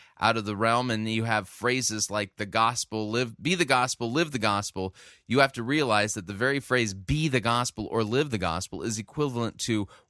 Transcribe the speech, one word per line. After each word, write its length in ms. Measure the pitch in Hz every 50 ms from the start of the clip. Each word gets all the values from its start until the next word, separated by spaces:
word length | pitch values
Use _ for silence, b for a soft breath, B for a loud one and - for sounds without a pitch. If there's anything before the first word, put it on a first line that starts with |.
| B B B -
out 160 | 95 113 113
of 100 | 113 101
the 100 | 104 104
realm 340 | 98 110 113 117 123 127 123
and 180 | 113 107 110
you 180 | 110 113 113 110
have 220 | 117 110 107 92
phrases 640 | - - - 107 120 127 131 117 - 110 107 101 -
like 280 | 101 107 104 101 -
the 100 | - 104
gospel, 640 | 95 - 110 113 117 123 - - - 110 110 107 104
live, 240 | 113 120 127 117 110 -
be 140 | 98 156 190
the 120 | 170 170
gospel, 460 | 131 135 123 127 123 - - 120 113
live 200 | 123 160 170 151
the 80 | 143 117
gospel, 560 | 107 107 101 101 101 - - 98 92 95 B B B B B B B
you 140 | - 113 135
have 120 | 135 135 -
to 80 | 123
realize 540 | 113 123 143 156 143 117 107 104 104 104 -
that 100 | 110 85
the 80 | 87 101
very 260 | 98 123 135 139 139
phrase, 360 | - - 127 123 117 104 98
'be 320 | 95 92 - 143 156 160
the 120 | 156 127 123
gospel 480 | 95 117 120 120 123 - - 110 104 -
or 120 | 90 113 110
live 280 | 104 120 135 156 143
the 80 | 117 95
gospel,' 420 | 90 85 82 87 - - 98 90
is 160 | 87 120 107
equivalent 600 | 110 104 - - 151 147 139 120 117 117 107 - -
to 280 | - 120 113 104 98 B B B B